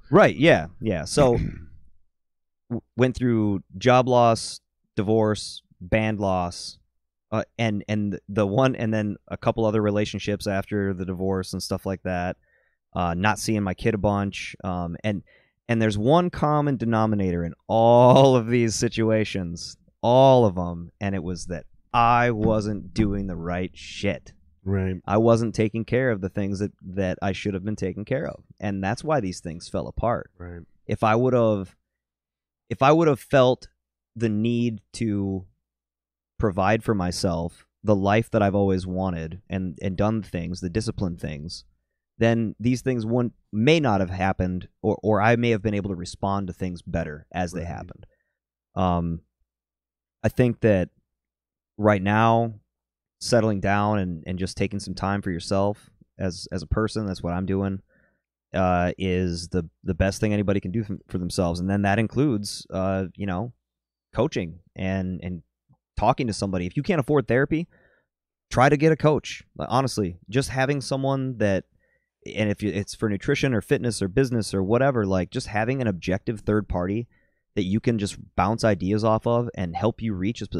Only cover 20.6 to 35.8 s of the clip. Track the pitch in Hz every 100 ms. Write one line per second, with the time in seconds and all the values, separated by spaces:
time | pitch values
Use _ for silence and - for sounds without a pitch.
20.6 | 87 85 85 - 101 95 82 85 90 85
21.6 | - _ _ 120 117 120 120 110 110 110
22.6 | 104 101 92 - 107 101 98 85 82 87
23.6 | 92 - - - 101 76 - - _ _
24.6 | 95 98 95 92 - 101 117 113 113 98
25.6 | 110 113 107 123 131 104 92 - 98 95
26.6 | 101 _ 92 92 92 - 98 92 - 95
27.6 | 98 104 95 90 107 131 71 - - -
28.6 | 101 98 95 117 151 151 95 90 85 82
29.6 | - 92 60 - 113 110 - - 87 87
30.6 | 87 _ - 107 113 113 127 123 113 104
31.6 | 92 _ _ _ _ _ _ _ _ _
32.6 | - 113 135 160 165 139 - 143 127 123
33.6 | - _ _ _ _ 110 113 104 113 120
34.6 | 120 107 _ - 113 101 98 95 95 _
35.6 | _ _